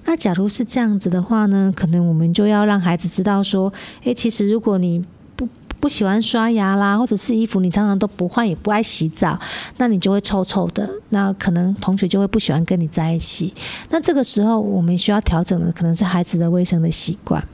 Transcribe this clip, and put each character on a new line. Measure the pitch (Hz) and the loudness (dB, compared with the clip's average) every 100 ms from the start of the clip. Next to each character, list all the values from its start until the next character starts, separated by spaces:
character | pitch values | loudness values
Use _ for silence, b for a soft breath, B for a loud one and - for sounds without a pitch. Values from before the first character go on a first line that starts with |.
那 | - 330 | -2 -2
假 | 202 | 0
如 | 175 202 | 0 -2
是 | - | -2
这 | 226 262 | -2 0
样 | 233 202 | 0 0
子 | 190 | 0
的 | 180 | -2
话 | 180 220 208 | 0 2 2
呢， | 196 196 - | 2 2 0
可 | 160 | 0
能 | 175 175 | 2 2
我 | |
们 | 160 170 | 2 2
就 | 170 208 | 2 2
要 | 208 | 4
让 | 208 202 | 2 2
孩 | 175 170 | 0 0
子 | 175 | -2
知 | - | -2
道 | 190 196 | 0 0
说， | 196 190 190 B B B | 0 0 -2 B B B
哎， | 247 | -4
其 | 240 233 | -2 -2
实 | - 202 | 0 0
如 | 226 | 0
果 | 220 190 | 0 0
你 | 180 170 185 - - - | 0 -2 -6 -14 -16 -8
不， | 247 - - - | -8 -10 -16 -4
不 | 285 | -2
喜 | - | 0
欢 | 196 208 | 0 2
刷 | 220 233 226 | 0 0 2
牙 | 226 190 196 | 2 2 2
啦， | 202 202 | 2 2
或 | 247 | 0
者 | 208 | 0
是 | - | 0
衣 | 220 | 0
服 | 226 190 | 0 0
你 | 180 | 2
常 | 202 208 | 2 2
常 | 196 | 2
都 | 208 | -2
不 | - 175 | -2 -2
换， | - 226 | 0 -2
也 | 160 | -2
不 | 214 | 0
爱 | 208 | 0
洗 | 226 - 160 | 0 -2 -4
澡， | - 175 170 B B B - | 0 -2 -2 B B B -2
那 | 247 | 0
你 | 196 | 2
就 | 196 | 2
会 | 202 | 0
臭 | - 202 | 0 -2
臭 | 185 202 175 | 0 -2 -2
的， | 208 202 415 - | -4 -6 -8 -2
那 | 202 196 | 0 0
可 | 196 - | 0 0
能 | 175 180 | 2 0
同 | 196 - 196 | 0 0 0
学 | 180 | 2
就 | 196 | 2
会 | 196 | 2
不 | 220 | 0
喜 | - | 0
欢 | 147 | 0
跟 | 165 180 | 0 0
你 | 160 | 0
在 | - 160 | -2 0
一 | 165 | 0
起。 | - - 170 B B B B | -2 -2 -6 B B B B
那 | 320 | -2
这 | 330 | 2
个 | 277 | 2
时 | 247 208 | 0 2
候 | 208 226 | 2 2
我 | 208 190 | 0 0
们 | 170 180 | 2 2
需 | - | 2
要 | 208 | 0
调 | - 165 | 2 0
整 | 175 170 | 0 0
的 | 170 | 0
可 | - | 0
能 | 165 | 0
是 | 165 | 0
孩 | 185 180 | 0 0
子 | 175 170 | 0 0
的 | 170 | 2
卫 | 180 | 2
生 | 180 170 | 2 2
的 | 165 | 2
习 | - - - | 0 -2 -6
惯。 | - - - | -4 -4 -4